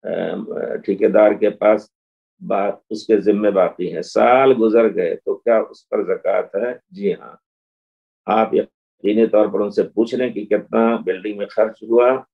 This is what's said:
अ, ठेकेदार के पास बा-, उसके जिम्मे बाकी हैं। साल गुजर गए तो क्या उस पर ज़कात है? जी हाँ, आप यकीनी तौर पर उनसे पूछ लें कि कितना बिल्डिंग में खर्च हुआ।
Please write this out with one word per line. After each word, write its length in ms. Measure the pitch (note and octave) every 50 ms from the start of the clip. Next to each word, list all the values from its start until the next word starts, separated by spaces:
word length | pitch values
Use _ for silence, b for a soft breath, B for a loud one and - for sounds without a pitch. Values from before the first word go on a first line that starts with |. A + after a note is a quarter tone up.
| -
अ, 380 | - E2+ F2 F#2 E2+ E2 - - - - - - - - - -
ठेकेदार 480 | - G2+ G2 A2 A2 F#2+ G#2+ G#2+ G#2 G2+
के 140 | G2+ G#2+ G#2
पास 440 | G2+ - G2+ G#2 G#2+ G#2+ - _ _ _ _ _ _ _ _ _ _ _
बा-, 320 | F#2+ F2 G2+ G2 G2 G2+ - - _ _
उसके 260 | A2+ G#2+ - - A2
जिम्मे 340 | G2+ F#2 G#2 G#2 G2+ G#2+ G#2
बाकी 360 | G2 F#2+ F2+ E2+ - - F2+
हैं। 160 | F2 E2 D#2+
साल 500 | - - - - G#2+ A#2 A#2+ C3 C3+ C3
गुजर 360 | C3 A2+ A2 A2 G#2+ A#2 A#2 A2
गए 260 | F#2 F2+ F2+ E2 -
तो 200 | - _ - G2+
क्या 260 | - _ A#2 A2+ A2
उस 220 | - - - -
पर 320 | _ _ - G#2+ G2 F2 F#2+
ज़कात 360 | - _ F2+ F#2+ F#2+ - - -
है? 240 | G2 A2+ A#2+ - - _ _
जी 200 | F#3+ F#3 - -
हाँ, 280 | F2 - - - - _ _ _ _ _ _ _ _ _ _ _ _ _ _ _ _ _ _ -
आप 260 | G#2 A2 A2 G#2 -
यकीनी 720 | - - - _ _ _ _ _ _ - G2+ G#2+ A2 A2+
तौर 220 | A2 - G#2+ G#2+ G2
पर 100 | G2 F#2+
उनसे 240 | G#2 G2+ G2+ -
पूछ 320 | F#2+ - _ G#2 A#2 A2+ C3
लें 180 | A#2+ B2+ B2
कि 120 | A2 G2+ G2+
कितना 520 | - G#2+ G2+ - - - A2+ A2+ A2+ A#2
बिल्डिंग 420 | A2+ A2+ F#2 F2+ F#2+ F#2+ G#2+ G#2 G2+
में 100 | G2+ F#2+
खर्च 320 | - - A2 A2 A2 _ A2 A2
हुआ। 360 | A#2 A#2 B2 B2 C3 C3 - _